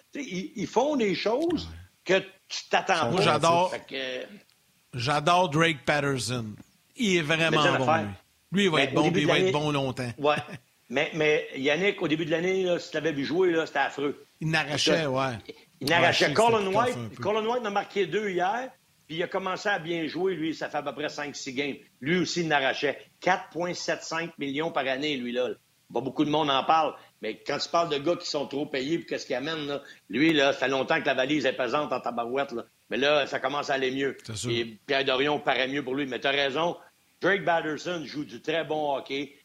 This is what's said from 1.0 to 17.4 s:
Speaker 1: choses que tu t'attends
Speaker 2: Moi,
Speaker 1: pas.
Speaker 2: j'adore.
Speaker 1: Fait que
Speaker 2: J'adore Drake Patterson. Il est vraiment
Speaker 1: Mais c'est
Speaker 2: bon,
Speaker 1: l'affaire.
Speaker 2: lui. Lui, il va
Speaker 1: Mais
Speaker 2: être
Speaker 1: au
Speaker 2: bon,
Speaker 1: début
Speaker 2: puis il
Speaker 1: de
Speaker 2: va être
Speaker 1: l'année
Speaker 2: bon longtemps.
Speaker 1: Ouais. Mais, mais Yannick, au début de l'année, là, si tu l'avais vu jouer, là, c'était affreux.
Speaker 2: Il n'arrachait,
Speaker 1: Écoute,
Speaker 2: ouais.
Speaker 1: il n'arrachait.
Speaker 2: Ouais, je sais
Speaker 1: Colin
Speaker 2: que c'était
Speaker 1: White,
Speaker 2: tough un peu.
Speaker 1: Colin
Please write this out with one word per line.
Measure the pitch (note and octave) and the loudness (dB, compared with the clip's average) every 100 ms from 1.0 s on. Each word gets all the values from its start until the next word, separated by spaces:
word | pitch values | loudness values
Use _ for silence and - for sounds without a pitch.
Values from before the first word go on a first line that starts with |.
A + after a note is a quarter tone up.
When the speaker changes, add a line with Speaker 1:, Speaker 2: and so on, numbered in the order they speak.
| G#3+ E3 | 2 2
Speaker 1:
choses | G3+ B3 E4+ D#4 E2+ - - _ - | 0 0 2 0 -4 -12 -20 _ 2
que | F#3+ F#3+ - _ | 2 2 -10 _
tu | - - | -12 -2
t'attends | G3 - F3+ D3+ | 0 2 2 2
Speaker 2:
Moi, | F#3 | 4
Speaker 1:
pas. | |
Speaker 2:
j'adore. | E3+ D3+ E3 E3+ F3+ | 4 4 4 4 2
Speaker 1:
Fait | A#2+ - | -2 -8
que | C3+ C3 B2+ B2+ G3+ - _ _ _ _ | -8 -8 -8 -10 -16 -20 _ _ _ _
Speaker 2:
J'adore | B2+ A#2+ D3 D3 F3+ F3+ | -6 0 2 4 4 4
Drake | D3+ E3 D3+ - | 4 2 2 2
Patterson. | D3+ C#3+ C3+ G#2+ B2+ A2 G#2 - _ _ - | 2 2 0 -2 -4 -6 -10 -18 _ _ -2
Il | A3+ F3 | 2 2
est | |
vraiment | D3+ D#3+ E3 | 2 2 4
Speaker 1:
Mais | D#3 | 4
c'est | D3+ D#3 | 4 4
Speaker 2:
bon, | C3 | 4
Speaker 1:
l'affaire. | D#3+ | 2
Speaker 2:
lui. | G#2 G2 _ _ _ | 0 -8 _ _ _
Lui, | F3+ G3 | 2 4
il | |
va | D#3 | 4
Speaker 1:
Mais | |
Speaker 2:
être | C#3 | 2
Speaker 1:
au | C3 | 2
Speaker 2:
bon, | D3+ | 2
Speaker 1:
début | |
Speaker 2:
puis | E3 | 4
il | D3 | 4
Speaker 1:
de | |
Speaker 2:
va | D3 | 4
être | F#3+ | 4
Speaker 1:
l'année | |
Speaker 2:
bon | D3+ D3+ | 2 0
longtemps. | C#3+ C3+ B2 B2 A2 | 0 -2 -4 -6 0
Speaker 1:
Ouais. | C#3+ D3+ - F#3+ _ _ _ | 2 2 -2 -14 _ _ _
Mais, | B2 D#3 D#3+ | -2 -2 0
mais | D3+ D3+ - C3+ | 2 2 0 -2
Yannick, | C3+ D3 G3 G3 | 0 2 0 0
au | E3+ | -2
début | D#3 D3 | -2 0
de | |
l'année, | D#3+ F3+ F#3+ | 0 0 0
là, | F#3 E3+ | 0 -2
si | - | -2
tu | D#3 | -4
l'avais | D3+ | -2
vu | D3 | -2
jouer, | B2 D#3+ F#3 | -2 2 4
là, | E3 D#3 | 2 0
c'était | C#3+ | 0
affreux. | C3+ - C#3+ C3 - _ | -2 -2 -4 -4 -12 _
Speaker 2:
Il | D#3 | -2
n'arrachait, | D#3+ C#3+ C#3+ - F#3 | 0 0 0 2 2
Speaker 1:
Écoute, | D3+ C3 | 2 0
Speaker 2:
ouais. | C3+ A2+ - - - _ | -2 -4 -10 -18 -20 _
Speaker 1:
il | C3 | 0
n'arrachait. | E3+ E3+ - F3 | 4 4 4 4
Speaker 2:
Ouais, | |
je | |
sais | |
Speaker 1:
Colin | C#3+ A3+ A3+ | 4 4 4
Speaker 2:
que | F#3+ | 2
c'était | F#3+ | 2
Speaker 1:
White, | B3 | 0
Speaker 2:
tough | B3 | -2
un | A3+ F2+ | -6 -4
peu. | |
Speaker 1:
Colin | B2 G#3+ | -2 0